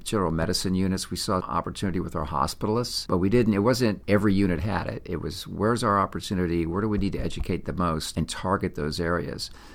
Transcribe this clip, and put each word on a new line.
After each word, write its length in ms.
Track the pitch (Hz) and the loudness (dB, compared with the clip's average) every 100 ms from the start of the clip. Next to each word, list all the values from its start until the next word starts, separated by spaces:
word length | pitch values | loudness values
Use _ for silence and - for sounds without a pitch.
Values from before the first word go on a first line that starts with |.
general 260 | - 107 85 | -2 0 2
medicine 440 | 80 82 90 98 | 2 0 0 0
units, 360 | 92 95 95 - | 0 2 0 -4
we 60 | 87 | -6
saw 220 | - 92 | -2 -2
opportunity 600 | - 85 - - 98 90 | 0 -4 -4 -4 -2 -2
with 140 | - | -2
our 120 | 87 73 | -4 -2
hospitalists, 800 | 71 69 - 104 117 120 - - | -2 -2 -2 -2 0 -2 -6 -2
but 100 | 90 | 2
we 100 | 95 | 4
didn't, 260 | 120 110 | 4 4
it 40 | 98 | 4
wasn't 440 | 110 123 117 92 - | 4 4 2 0 2
every 260 | 101 104 | 4 4
unit 280 | 98 98 80 | 4 4 2
had 260 | 104 90 - | 0 -2 -2
it. 160 | - | -6
It 160 | - 82 | -6 -4
was, 260 | 80 - - | -4 -8 -8
where's 340 | 87 107 120 | 0 2 2
our 160 | 117 101 | 4 4
opportunity? 680 | 95 85 - 92 87 85 | 2 -2 -2 0 2 2
Where 160 | 82 90 | 0 0
do 80 | 110 | 0
we 80 | 104 | 2
need 160 | 98 | 0
to 40 | - | 0
educate 460 | 87 - - 87 | -2 -2 -2 -2
the 80 | - | -2
most 440 | 82 87 80 - - | 0 0 0 -2 -2
and 120 | 78 | -4
target 480 | - 92 98 92 - | -4 0 0 0 -2
those 240 | 76 82 | -4 -2
areas? 500 | 85 87 - - - - - | 0 0 -2 -8 -10 -12 -18